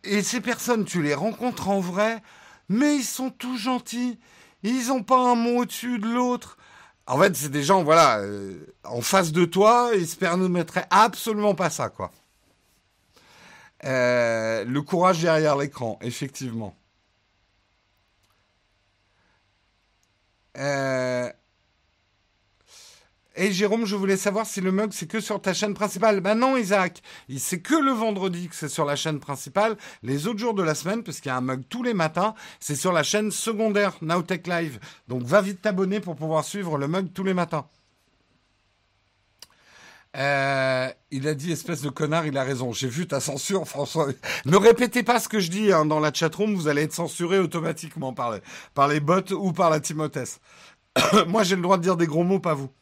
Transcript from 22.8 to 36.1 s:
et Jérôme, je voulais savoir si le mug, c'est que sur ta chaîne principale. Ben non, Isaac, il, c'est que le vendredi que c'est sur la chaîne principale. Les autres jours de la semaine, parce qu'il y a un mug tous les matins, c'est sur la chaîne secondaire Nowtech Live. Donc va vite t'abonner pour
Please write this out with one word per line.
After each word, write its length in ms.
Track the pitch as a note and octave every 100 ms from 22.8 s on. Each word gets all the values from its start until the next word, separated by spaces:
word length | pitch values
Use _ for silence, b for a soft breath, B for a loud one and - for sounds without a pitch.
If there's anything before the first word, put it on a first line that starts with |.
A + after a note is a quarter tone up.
| B B B _ _ -
et 160 | G3
Jérôme, 340 | F#3 G3+ A3+ A3
je 80 |
voulais 220 | G3+ G3 F#3+
savoir 280 | G3+ G3
si 160 | A3 -
le 120 | F#3
mug, 180 | F#3+ G#3+
c'est 140 | - D#3
que 140 | A3
sur 200 | G#3+ G3+
ta 140 | G3
chaîne 180 | F3 G#3
principale. 460 | G3 G#3 G3 A3 G3+
Ben 140 | F#3
non, 220 | A3 B3+ C4
Isaac, 440 | G3 G3 F3+ F3+ B B B
il, 100 | C3
c'est 220 | - F3+
que 160 | - D#4+
le 160 | C#4
vendredi 560 | A#3+ A3+ G3 F#3+ F3 F3
que 80 | -
c'est 120 | D3+
sur 160 | -
la 120 | D3 C#3+
chaîne 240 | D#3+ D3
principale. 560 | - C3+ - G3 A3 G#3+ B B
Les 240 | A2+ C#3 E3+
autres 140 | G#3+
jours 140 | A#3+
de 100 | G#3
la 100 | E3
semaine, 300 | D3+ E3 A3+
parce 160 | G3 -
qu'il 80 | C#3
y 40 |
a 40 | B2+
un 60 |
mug 200 | B2+ C3 B2+
tous 160 | A#3+
les 100 | B3
matins, 400 | G#3 D#3+ E3 G#3 A3 B B
c'est 160 | -
sur 160 | C#3+ F#3
la 140 | F3
chaîne 260 | C#3+ G#3 G#3+
secondaire 640 | - A3 G#3+ A3 G3+ G3+ -
Nowtech 460 | D#3 F3 E3 F3+ D#3
Live. 320 | E3+ E3 A2+ B B -
Donc 160 | B2+
va 180 | A#2+ F#3+
vite 220 | G3 G3
t'abonner 380 | G#3+ F#3 F#3+ E3+
pour 160 | F3